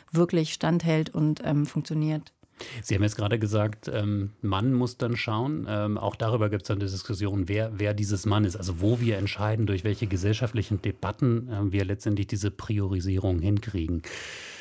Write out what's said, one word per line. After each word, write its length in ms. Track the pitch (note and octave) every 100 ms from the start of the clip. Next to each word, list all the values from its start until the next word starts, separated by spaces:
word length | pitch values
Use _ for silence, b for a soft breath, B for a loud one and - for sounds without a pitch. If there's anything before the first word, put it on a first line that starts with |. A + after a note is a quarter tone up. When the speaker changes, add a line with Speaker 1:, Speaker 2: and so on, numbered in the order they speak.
| B
Speaker 1:
wirklich 400 | D#3+ E3+ E3+ D#3
standhält 560 | - D#3+ E3+ E3 D#3 D#3
und, 320 | D3+ D#3 D#3
ähm, 220 | - D3 D3
funktioniert. 640 | D#3 - D#3 D#3 D#3 - _ _ B B A#2+
Speaker 2:
Sie 100 | -
haben 80 | G#2
jetzt 160 | G#2+ G#2+
gerade 220 | G#2 A#2
gesagt, 500 | G#2+ G#2+ G#2 G#2+ -
ähm, 400 | - G#2 G#2 G2 -
man 320 | G2+ F#2+ B2
muss 240 | B2+ B2 -
dann 200 | A#2+ A#2+
schauen. 480 | - A2 C3 D#3 A2+
Ähm, 300 | G#2 G#2 G#2
auch 180 | G2+ -
darüber 340 | A2+ A#2 G#2
gibt's 180 | G2+ -
dann 100 | G2+
eine 120 | G2+
Diskussion, 600 | F#2+ - F#2 G2+ G2 F2+
wer, 220 | G#2 A2 G2+
wer 160 | G#2 G#2
dieses 320 | G2+ G2+ G#2+
Mann 180 | G#2 G2+
ist. 100 | E2+
Also 240 | F2+ E2+
wo 220 | G2+ A#2+
wir 160 | A#2+ G2+
entscheiden, 480 | G2+ - G#2+ A2 G#2
durch 180 | G2
welche 220 | G#2 G2+ G2
gesellschaftlichen 720 | F#2 G2 A2 A#2+ A2 G2+ G2
Debatten, 680 | G#2 - - - C3 A#2 B2
ähm, 200 | G#2 G2+
wir 120 | G2
letztendlich 440 | F#2+ G2+ A2 G2+ G2
diese 240 | G#2 G2+
Priorisierung 880 | - - G#2 G2 F#2+ F#2 F#2+ F#2+ F2
hinkriegen. 640 | F#2 G2+ G#2 G2 D#2+ E2+ B B B B B B